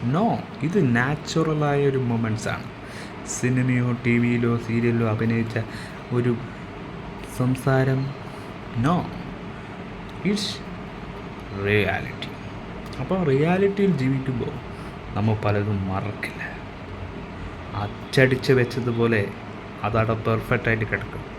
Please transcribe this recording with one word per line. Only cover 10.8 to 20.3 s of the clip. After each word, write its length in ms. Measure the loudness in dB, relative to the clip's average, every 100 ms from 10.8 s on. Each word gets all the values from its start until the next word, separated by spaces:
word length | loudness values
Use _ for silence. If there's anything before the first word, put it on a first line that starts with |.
| -10 -10 -10 -10 -10 -10 -8 -4 2
reality. 600 | 4 4 0 -4 -8 -10 -10 -10 -10 -10 -10 -10 -8
അപ്പോൾ 160 | -2 0 4
റിയാലിറ്റിയിൽ 640 | 4 4 4 4 4 4 4
ജീവിക്കുമ്പോൾ 500 | 2 2 0 -2 -2 -6 -10 -10 -12 -12 -8 0
നമ്മൾ 200 | 2 2 2
പലതും 320 | 2 2 0 0
മറക്കില്ല. 520 | -2 -2 -4 -6 -6 -8 -8 -10 -12 -12 -10 -8 -10 -10 -10 -10 -10 -8 -4
അച്ചടിച്ച് 680 | -4 -6 -2 6 6 6 4 4
വെച്ചതുപോലെ 600 | 4 0 -2 2 2 2 0 -4 -12 -12 -12 -6 0
അതവിടെ 300 | 2 2 2
പെർഫെക്റ്റായിട്ട് 600 | 2